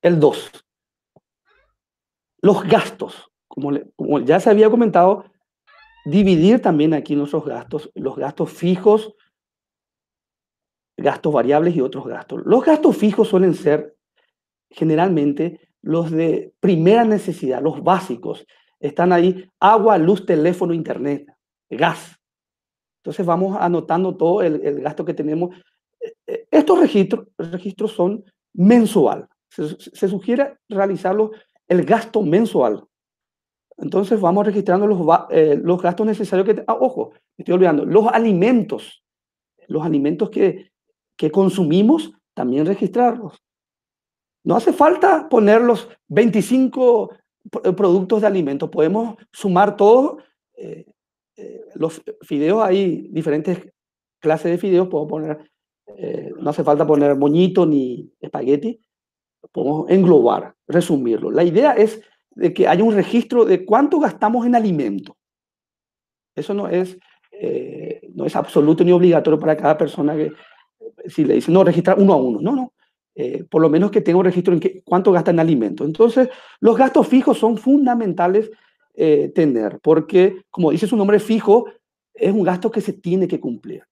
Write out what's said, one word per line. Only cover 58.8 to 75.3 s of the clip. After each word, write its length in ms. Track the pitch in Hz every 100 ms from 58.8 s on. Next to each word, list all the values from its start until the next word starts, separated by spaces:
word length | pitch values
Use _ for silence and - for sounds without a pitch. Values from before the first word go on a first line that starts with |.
| _ _ _ _ _ _ -
Podemos 380 | - 127 156 -
englobar, 640 | 190 180 151 120 98 - _ -
resumirlo. 640 | 165 175 147 117 113 -
La 120 | 131
idea 300 | 175 165 285
es 280 | 240 214 - _ _ _
de 220 | - 175
que 140 | 175 -
haya 160 | 175
un 100 | 226
registro 520 | 208 - 233 226 247 226
de 200 | 185 190
cuánto 340 | 220 294 330
gastamos 460 | 311 - 214 240 240
en 100 | 240
alimento. 600 | 214 160 117 98 - _ _ _ _ _ _ _ _ _ _ _ _ -
Eso 180 | 156
no 140 | 202 185
es, 300 | 175 185 185 _ _ _
eh, 800 | - - 127 - - - - -
no 120 | - -
es 100 | -
absoluto 480 | - 175 147 160
ni 80 | 175
obligatorio 480 | 180 180 165 156 151
para 180 | 160 156
cada 200 | 143 156
persona 380 | 151 - 147 151
que, 160 | 156 - - _ _ _ - _ -
si 200 | - 151
le 100 | -
dicen, 180 | -
"No, 100 | 180
registra 320 | 170 170 175 202
uno 180 | 196
a 40 | 160
uno". 220 | 127 107
No, 140 | 190 269
no. 180 | 254 _ _ _ _ -
Eh, 280 | 123 135 -
por 120 | 165
lo 80 | 160
menos 220 | 156 202
que 100 | 208
tenga 180 | 190 175
un 60 | 185
registro 280 | 180 175
en 60 | 175
qué, 220 | 185 - -
cuánto 260 | 180 185
gasta 200 | 180 160